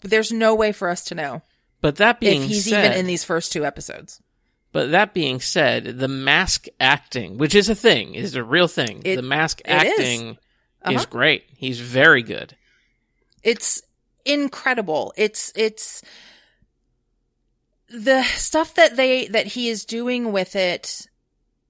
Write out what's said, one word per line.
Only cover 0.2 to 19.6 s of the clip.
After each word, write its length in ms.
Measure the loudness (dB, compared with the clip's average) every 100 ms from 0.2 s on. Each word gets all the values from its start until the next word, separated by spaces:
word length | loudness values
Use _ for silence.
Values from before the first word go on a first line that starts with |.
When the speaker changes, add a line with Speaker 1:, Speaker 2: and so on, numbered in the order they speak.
| 2
Speaker 1:
no 220 | 2 4
way 180 | 4 2
for 160 | 0 -4
us 140 | -4
to 100 | -6
know 280 | -8 -8 -8 -14 _ _ _
Speaker 2:
But 160 | -2 4
that 220 | 2 4
being 240 | 2 2
Speaker 1:
if 60 | 2
he's 200 | -2 0
Speaker 2:
said, 180 | 2 4
Speaker 1:
even 120 | 2
in 80 | 0
these 160 | -2
first 300 | -2 -4 -2
two 120 | -4
episodes. 560 | -4 -6 -12 -14 -16 -20 _ _ _ _ _
Speaker 2:
But 180 | -4 0
that 240 | 2 2
being 260 | 0 -2 -2
said, 600 | -2 2 2 0 -4 -4
the 80 | -4
mask 580 | -2 0 2 0 -4 -6 0
acting, 580 | 2 2 -2 -10 -8 -2
which 160 | 2
is 140 | 4 2
a 60 | 2
thing, 400 | 2 2 0 -8
is 180 | -8
a 80 | -8
real 240 | 0 2 2
thing. 360 | 0 -6 -6
Speaker 1:
It, 100 | -6
Speaker 2:
The 80 | -4
mask 380 | -2 -2 -2 -4
Speaker 1:
it 60 | -2
is. 220 | 2 2
Speaker 2:
acting 380 | 2 0 -2 -6 -16 _ _ _ _ -4
is 60 | -2
Speaker 1:
Uh-huh. 100 | -4
Speaker 2:
great. 360 | 0 2 2 -4 _
He's 220 | -8 -8
very 440 | -2 4 6 6
good. 340 | 2 -8 -12 _ _ _ _ _ _ _ _ _
Speaker 1:
It's 360 | -2 0 -2 -4 -6 _ _ _
incredible. 880 | -2 0 -2 -4 -2 -2 -2 -2 -4 -2
It's, 360 | -2 -2 -6
it's 480 | -2 -2 -2 -10 -12 -16 -20 -20 -20 _ _ _ _ _ _ _ _ _ _ _ _ _ _ _
the 340 | -4 2 2
stuff 500 | 2 -2 0 0 2
that 220 | 4 4 6
they, 320 | 2 2 0
that 180 | -2 -2
he 200 | -2